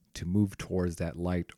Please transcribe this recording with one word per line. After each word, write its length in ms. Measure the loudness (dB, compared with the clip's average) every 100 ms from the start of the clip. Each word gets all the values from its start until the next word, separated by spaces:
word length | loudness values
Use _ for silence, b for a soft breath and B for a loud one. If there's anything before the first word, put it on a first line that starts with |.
| _
to 120 | -8 0
move 320 | 4 2 0
towards 380 | -2 0 0 0
that 200 | -4 -2
light 360 | 0 0 -2